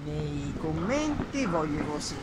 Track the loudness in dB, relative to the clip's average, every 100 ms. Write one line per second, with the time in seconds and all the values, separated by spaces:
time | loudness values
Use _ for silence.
0 | -4 -2 -2 -2 -2 -2 0 0 2 2
1 | 2 0 0 0 2 2 2 0 0 -2
2 | -4 -6